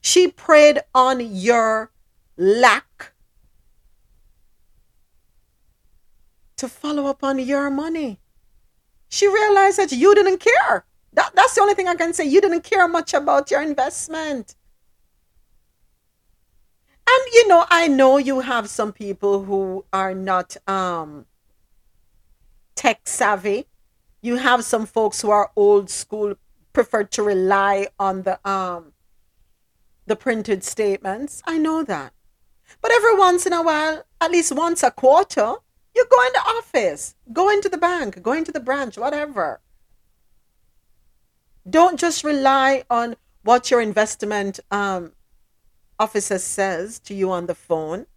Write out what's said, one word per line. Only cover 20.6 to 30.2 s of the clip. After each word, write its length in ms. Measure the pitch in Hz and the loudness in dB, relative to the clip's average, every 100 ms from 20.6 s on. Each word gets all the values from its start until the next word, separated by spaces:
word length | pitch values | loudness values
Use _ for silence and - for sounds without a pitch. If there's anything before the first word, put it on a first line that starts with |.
| - | -8
um, 600 | 190 185 175 151 147 - _ _ _ _ _ _ _ _ _ _ _ _ _ _ - | -6 -4 -6 -10 -16 -20 _ _ _ _ _ _ _ _ _ _ _ _ _ _ -4
tech 320 | 269 226 - | -4 -4 -8
savvy. 600 | - 214 202 202 208 - _ _ _ _ _ | -2 -2 -2 -4 -6 -8 _ _ _ _ _
You 160 | 233 247 | -6 -4
have 260 | 254 247 | 0 -2
some 220 | 233 233 220 | 0 -4 -4
folks 340 | - 214 - | -2 -2 -2
who 80 | 208 | 0
are 220 | 208 196 - | 0 0 2
old 340 | 202 208 190 | 4 4 0
school, 440 | - - 214 208 196 _ _ _ | -12 -12 -8 -8 -8 _ _ _
prefer 300 | - 233 220 | -4 -2 -2
to 180 | 208 - | -4 -4
rely 680 | 208 196 185 196 196 196 196 _ | -2 0 0 2 2 0 -4 _
on 240 | 196 190 | -4 -4
the, 160 | 185 180 196 | -6 -6 -6
um, 460 | 196 185 175 160 _ _ _ _ _ _ _ _ _ _ _ - | -6 -6 -10 -14 _ _ _ _ _ _ _ _ _ _ _ -6
the 80 | |
printed 480 | 214 | -6